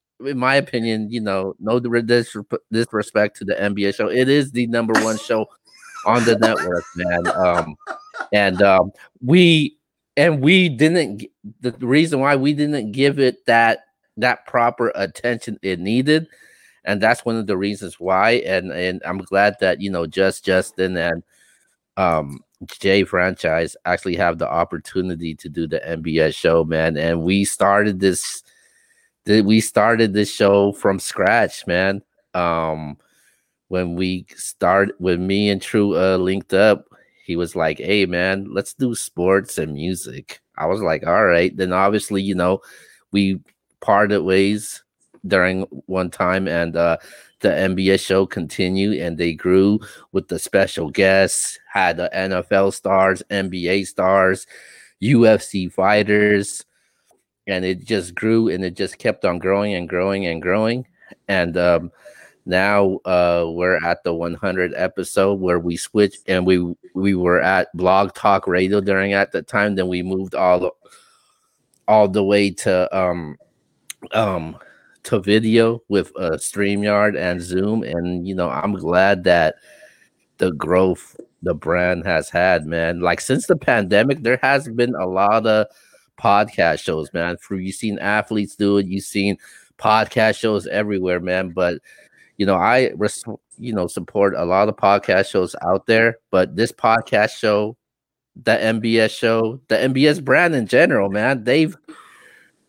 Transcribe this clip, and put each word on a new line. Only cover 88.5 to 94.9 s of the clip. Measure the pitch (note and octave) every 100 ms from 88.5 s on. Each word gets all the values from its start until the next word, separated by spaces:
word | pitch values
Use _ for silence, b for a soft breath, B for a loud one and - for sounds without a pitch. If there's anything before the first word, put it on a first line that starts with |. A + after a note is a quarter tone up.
| -
do | G2+ G2+
it, | F#2+
you've | F#2+
seen | - G#2 G2 F#2 B B B -
podcast | G#2+ A2 G#2+ - A2 -
shows | A2+ G2+ F#2
everywhere, | G2 G#2 G2 F#2 F2+
man. | F2+ F#2 F#2
But, | F2+ F2 E2+ b b b b b -
you | G2
know, | F#2
I | G2+ B2+ B2 E2
res-, | G#2 - A2+ - _ -
you | A#2+
know, | G#2+ F2
support | - E2+ G#2+ G2 D2+
a | F2
lot | F#2+ G#2
of | -
podcast | G2+